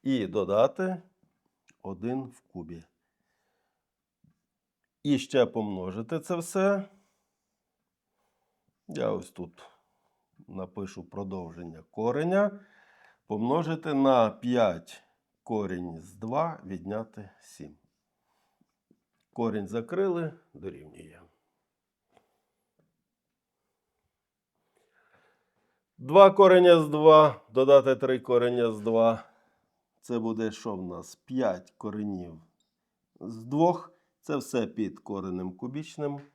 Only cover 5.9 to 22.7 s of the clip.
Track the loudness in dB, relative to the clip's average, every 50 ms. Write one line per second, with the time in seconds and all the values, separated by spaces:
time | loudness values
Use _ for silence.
5.9 | -8 -10 -10 -8 -10 -10 -6 -6 -8 -8 -8 -6 -4 -2 0 0 0 -2 -6 -12
6.9 | _ _ _ _ _ _ _ _ _ _ _ _ _ _ _ _ _ _ _ _
7.9 | _ _ _ _ _ _ _ _ _ _ _ _ _ _ _ _ _ _ _ -14
8.9 | -8 -6 -4 -4 -4 -6 -10 -14 _ -16 -16 -16 _ _ -20 -20 _ _ _ _
9.9 | _ _ _ _ _ _ _ _ _ _ -20 -18 -14 -14 -14 -14 _ -12 -12 -12
10.9 | -14 -18 -20 -16 -12 -12 -10 -10 -10 -10 -12 -14 -16 -16 -16 -16 -16 -18 -20 _
11.9 | _ -6 -4 -4 -2 -2 -4 -2 0 0 0 -2 -4 -10 -20 _ _ _ _ _
12.9 | _ _ _ _ _ _ _ _ -8 -6 -4 -2 -2 -2 -2 -4 -8 -8 -6 -4
13.9 | -2 2 4 4 6 4 4 2 0 -6 -6 -4 0 2 2 0 0 -4 -12 -18
14.9 | -20 -20 _ _ _ _ _ _ _ _ _ -8 -6 -6 -6 -6 -8 -8 -10 -12
15.9 | -14 -16 -18 -20 -18 -14 -12 -8 -6 -4 -6 -6 -8 -14 -14 -14 -14 -12 -10 -10
16.9 | -10 -10 -10 -12 _ -20 -20 -20 _ _ _ -20 -20 -20 -20 -20 -20 _ _ _
17.9 | _ _ _ _ _ _ _ _ _ _ _ _ _ _ _ _ _ _ _ _
18.9 | _ _ _ _ _ _ _ _ _ -4 -4 -4 -4 -6 -8 -8 -8 -10 -8 -6
19.9 | -4 -4 -2 -2 -2 -4 -6 -8 -10 -14 _ _ _ -16 -16 -16 -16 -16 -20 -20
20.9 | -20 -20 -20 -20 -20 -20 -20 _ _ _ _ _ _ _ _ _ _ _ _ _
21.9 | _ _ _ _ _ _ _ _ _ _ _ _ _ _ _ _